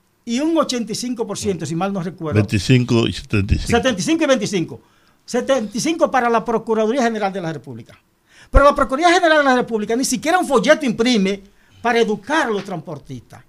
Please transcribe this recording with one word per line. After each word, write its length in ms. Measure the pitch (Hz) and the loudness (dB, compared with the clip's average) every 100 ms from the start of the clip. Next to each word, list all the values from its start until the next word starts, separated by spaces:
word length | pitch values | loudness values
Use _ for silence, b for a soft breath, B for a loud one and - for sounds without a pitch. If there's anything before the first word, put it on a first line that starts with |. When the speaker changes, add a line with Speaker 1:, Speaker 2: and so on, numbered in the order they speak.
| _ _ | _ _
Speaker 1:
y 140 | - 233 | -6 -2
un 180 | 311 320 | 0 0
ochenta 360 | - 247 220 | 0 -2 -6
y 20 | |
cinco 320 | 208 247 240 226 | -6 -6 -6 -6
por 100 | 196 | -6
ciento, 300 | 208 170 156 | -4 -4 -6
si 80 | |
mal 180 | 165 196 | -4 -4
no 80 | 196 | -4
recuerdo. 360 | 180 - 160 107 | -8 -8 -2 0
Speaker 2:
Veinticinco 720 | 101 104 - 127 123 117 113 | 2 0 4 4 4 2 0
y 40 | |
setenta 420 | - - 104 101 | -4 -4 -2 0
y 40 | - | 0
cinco. 180 | - 233 | 0 0
Speaker 1:
Setenta 240 | 262 190 | 0 -2
y 20 | |
cinco 180 | 185 320 | -2 0
y 40 | 294 | 2
veinticinco. 520 | 262 196 196 160 117 _ _ _ _ | 0 0 -4 -6 -10 _ _ _ _
Setenta 520 | - 240 247 269 208 240 | -8 -6 0 -2 -2 -4
y 40 | |
cinco 300 | 277 330 262 | -4 0 0
para 180 | 254 240 | 0 0
la 140 | 233 | 0
Procuraduría 580 | 226 226 226 220 220 269 | 0 -4 -2 0 0 0
General 300 | 233 214 196 | 0 -2 -4
de 80 | 190 | -4
la 120 | 165 | -8
República. 460 | 147 135 117 - - _ _ b b b | -8 -12 -16 -18 -20 _ _ b b b
Pero 140 | 269 | 6
la 100 | 285 | 6
Procuraduría 400 | 285 220 262 339 | 4 0 2 4
General 240 | 359 339 311 | 4 4 4
de 60 | |
la 120 | 277 254 | 4 2
República 380 | 233 226 208 254 | 0 -4 -2 -2
ni 80 | |
siquiera 340 | 233 247 294 370 | -2 -2 0 0
un 80 | 285 | 2
folleto 380 | 262 202 311 | 2 4 2
imprime 560 | 269 202 233 233 190 196 - b b b | 2 0 2 2 0 -2 -10 b b b
para 200 | 233 233 | -2 2
educar 480 | 226 208 - 320 262 | 2 -2 -2 -2 0
a 20 | |
los 140 | 202 | -4
transportistas. 800 | 190 175 180 139 - 127 - - | -6 -10 -10 -14 -14 -16 -16 -20